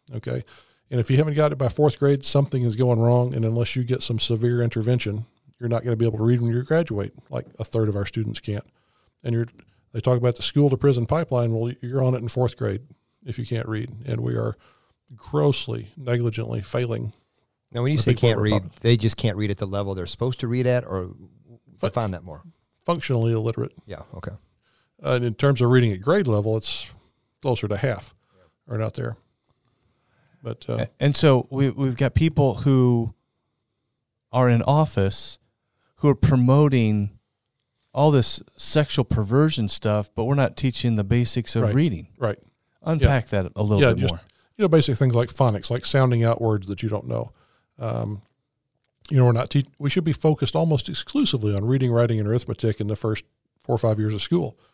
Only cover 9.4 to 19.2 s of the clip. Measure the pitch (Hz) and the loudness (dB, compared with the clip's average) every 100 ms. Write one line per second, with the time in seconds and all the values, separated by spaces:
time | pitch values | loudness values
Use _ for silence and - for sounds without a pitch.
9.4 | 117 - _ _ _ 117 127 123 123 120 | -4 -10 _ _ _ -4 0 2 0 -2
10.4 | - 147 147 131 143 123 113 156 165 127 | -2 2 2 4 2 2 0 -2 0 0
11.4 | 117 113 120 120 123 135 131 127 113 - | 0 -2 -4 -6 -6 0 0 0 -4 -2
12.4 | 123 - 110 101 131 - _ _ 139 120 | -2 -2 -6 -6 -10 -20 _ _ -12 -10
13.4 | 113 117 - 110 123 110 117 117 120 117 | -6 -6 -4 -6 -8 -12 -8 -6 -4 -4
14.4 | 113 107 _ _ _ _ _ 120 - 147 | -4 -6 _ _ _ _ _ -20 -6 0
15.4 | 147 131 - 113 104 - 127 120 120 110 | 2 0 -4 -8 -10 -12 -4 -2 0 -4
16.4 | 117 117 98 120 123 113 117 - _ _ | -6 -6 -6 -4 -4 -4 -6 -12 _ _
17.4 | _ _ _ - 123 151 - 120 120 107 | _ _ _ -4 0 0 2 2 2 2
18.4 | 104 104 95 - 117 120 110 - | 2 0 -2 -2 2 2 2 0